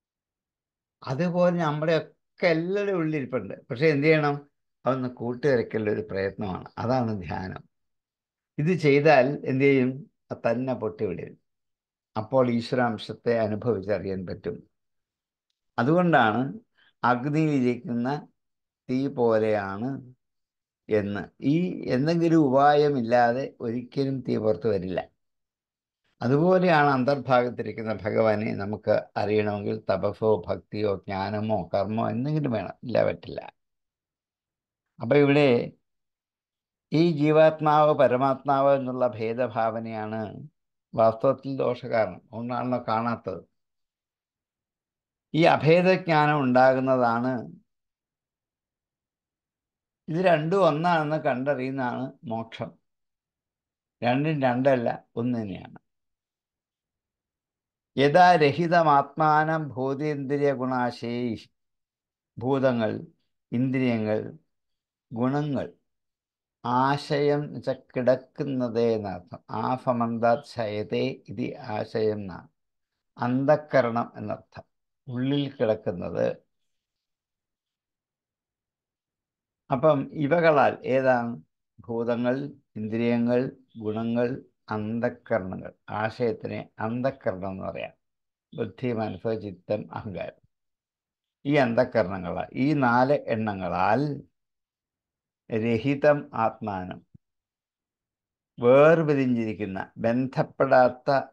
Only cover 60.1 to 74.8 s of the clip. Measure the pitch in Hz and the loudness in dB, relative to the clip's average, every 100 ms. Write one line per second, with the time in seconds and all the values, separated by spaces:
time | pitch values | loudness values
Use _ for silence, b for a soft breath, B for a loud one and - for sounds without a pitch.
60.1 | 143 131 143 143 127 127 127 123 120 120 | -4 -4 0 0 0 -2 -2 -2 -4 -6
61.1 | 120 123 107 - _ _ _ _ _ _ | -4 -4 -6 -12 _ _ _ _ _ _
62.1 | _ _ - 120 135 131 120 110 107 - | _ _ -8 -2 2 2 2 0 -4 -10
63.1 | _ _ _ - 117 131 131 127 117 107 | _ _ _ -6 -2 0 0 0 0 0
64.1 | 107 - - _ _ _ _ _ _ - | -2 -4 -12 _ _ _ _ _ _ -12
65.1 | 110 123 143 147 127 76 - _ _ _ | -4 -2 -2 -4 -4 -6 -12 _ _ _
66.1 | _ _ _ _ _ 120 123 135 143 - | _ _ _ _ _ -2 0 2 0 -2
67.1 | 147 147 147 147 - 135 131 _ - 120 | 0 2 0 -2 -8 -6 -6 _ -2 2
68.1 | 131 - - 143 131 123 110 117 110 98 | 2 0 -8 -6 -4 -2 0 2 0 -4
69.1 | 90 - - - 107 120 127 - 120 117 | -10 -12 -20 -10 -6 -4 -2 -2 -2 -2
70.1 | 117 117 117 - - 110 104 107 120 127 | 0 2 2 -2 -8 -6 -4 -4 -2 -4
71.1 | 135 - 110 120 - - 107 107 117 110 | -6 -12 -8 -8 -8 -8 -8 -4 -2 -2
72.1 | 107 98 87 - _ _ _ _ _ _ | -2 -8 -14 -18 _ _ _ _ _ _
73.1 | - 120 127 139 151 - 139 120 117 117 | -6 -2 0 2 0 2 0 2 0 -6
74.1 | - 104 - - - - _ | -8 -10 -10 -14 -20 -20 _